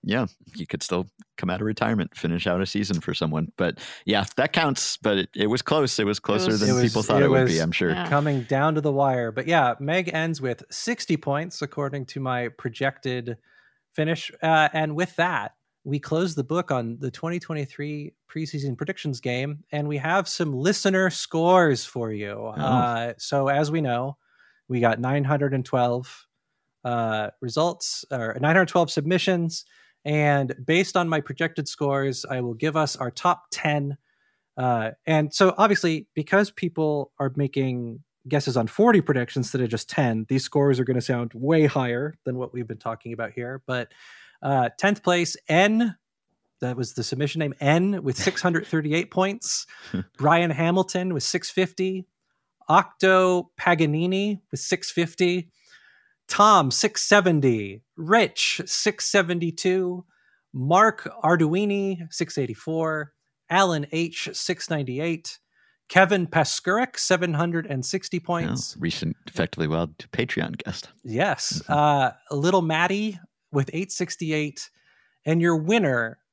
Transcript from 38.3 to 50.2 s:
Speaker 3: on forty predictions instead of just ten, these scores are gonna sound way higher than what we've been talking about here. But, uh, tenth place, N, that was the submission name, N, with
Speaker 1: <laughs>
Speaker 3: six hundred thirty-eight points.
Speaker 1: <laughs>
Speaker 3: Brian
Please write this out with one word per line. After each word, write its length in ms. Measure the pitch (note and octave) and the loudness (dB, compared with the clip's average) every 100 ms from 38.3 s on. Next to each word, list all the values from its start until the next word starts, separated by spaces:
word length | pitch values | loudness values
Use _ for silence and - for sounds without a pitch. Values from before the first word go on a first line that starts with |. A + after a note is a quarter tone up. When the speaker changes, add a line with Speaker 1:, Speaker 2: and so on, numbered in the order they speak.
| C#3+ C3 B2 | -2 0 0
Speaker 3:
on 100 | A2+ | -2
forty 320 | - A3+ G#3 | 2 6 6
predictions 460 | - C3+ A#2+ - A#2 | 4 0 0 -4 -2
instead 160 | C3 | -2
of 80 | A#2+ | -2
just 200 | A2 - | -2 -4
ten, 360 | - B2+ A2 A2 | 0 0 0 0
these 160 | C3+ | -2
scores 340 | - D3 C#3+ B2+ | 0 2 2 2
are 60 | |
gonna 160 | B2 B2+ | 2 -2
sound 320 | - B2 A#2+ | -2 -4 -4
way 340 | A2+ C3+ D#3+ D3 | -6 2 4 4
higher 480 | C#3+ B2 A#2+ D3 - - | 2 -2 -2 -6 -8 -8
than 120 | B2+ | -8
what 160 | B2+ | -8
we've 140 | B2 A2 | -8 -10
been 100 | A2 | -8
talking 360 | A#2 A2+ A#2 | -8 -10 -10
about 180 | A#2 A2+ | -10 -10
here. 300 | - A#2+ C3 - | -8 -10 -12 -6
But, 280 | B2+ A#2 _ - - - _ | -6 -6 _ -20 -20 -20 _
uh, 300 | C#3 C3+ A#2+ - | 0 2 0 0
tenth 260 | G3 G#3 | 0 2
place, 340 | - F3 E3+ - - | 2 2 0 -6 0
N, 480 | D#3+ G3+ A3 A#3 - _ _ _ _ _ _ | 4 4 4 0 -4 _ _ _ _ _ _
that 160 | B2 B2 | -6 -4
was 200 | A#2 - | -6 -6
the 80 | A#2 | -6
submission 340 | C3 D3 D#3+ | -2 -2 -2
name, 140 | D3+ C3 | -4 -2
N, 420 | C#3+ D#3+ F#3+ G3 | 2 4 2 0
with 140 | C3+ C3 | -2 0
Speaker 1:
<laughs> 40 | |
Speaker 3:
six 200 | - - | -2 0
hundred 260 | F3+ E3 - | 0 0 0
thirty-eight 420 | D#3+ D3+ D#3 E3+ | -2 0 -2 -2
points. 560 | - F#3+ G#3 - - - - - | 0 0 -2 -6 -6 -6 -18 -8
Speaker 1:
<laughs> 260 | F#2 - | -8 -8
Speaker 3:
Brian 340 | _ | _